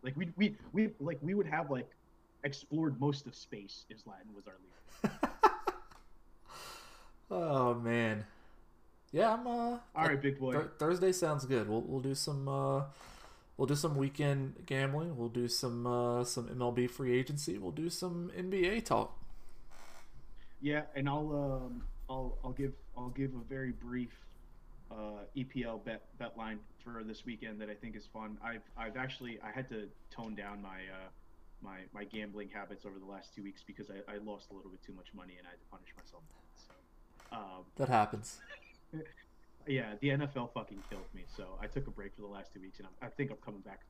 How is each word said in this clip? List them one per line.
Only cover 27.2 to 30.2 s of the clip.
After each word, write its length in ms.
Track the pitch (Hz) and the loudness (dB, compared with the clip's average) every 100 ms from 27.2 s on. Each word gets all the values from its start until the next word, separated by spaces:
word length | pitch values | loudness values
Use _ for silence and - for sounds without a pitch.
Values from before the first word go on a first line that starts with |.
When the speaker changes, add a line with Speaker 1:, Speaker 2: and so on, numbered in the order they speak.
| - | -8
Speaker 1:
weekend 340 | 113 113 107 | -8 -8 -8
that 80 | 104 | -8
I 40 | |
think 220 | 104 117 107 | -8 -8 -10
is 100 | - | -10
fun. 320 | 113 107 107 | -10 -8 -6
I've, 180 | 117 117 - - | -6 -6 -8 -8
I've 180 | 113 117 | -6 -2
actually, 420 | 131 - 123 110 | -4 -4 -8 -8
I 60 | 110 | -8
had 160 | 120 127 | -6 -6
to 180 | 113 98 - - | -6 -8 -12 -14
tone 240 | - | -10